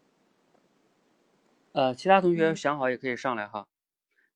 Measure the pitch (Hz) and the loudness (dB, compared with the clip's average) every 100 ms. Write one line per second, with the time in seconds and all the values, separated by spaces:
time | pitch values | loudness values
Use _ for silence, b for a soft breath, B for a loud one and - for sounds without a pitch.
0 | _ _ _ _ _ _ _ _ _ _ | _ _ _ _ _ _ _ _ _ _
1 | _ _ _ _ _ _ _ - 131 123 | _ _ _ _ _ _ _ -2 0 0
2 | 185 190 180 170 160 160 143 147 131 120 | 4 4 4 2 0 0 -2 -2 -2 -2
3 | 131 120 135 117 104 104 98 _ _ _ | -6 -6 -4 -4 -6 -10 -14 _ _ _
4 | _ _ _ | _ _ _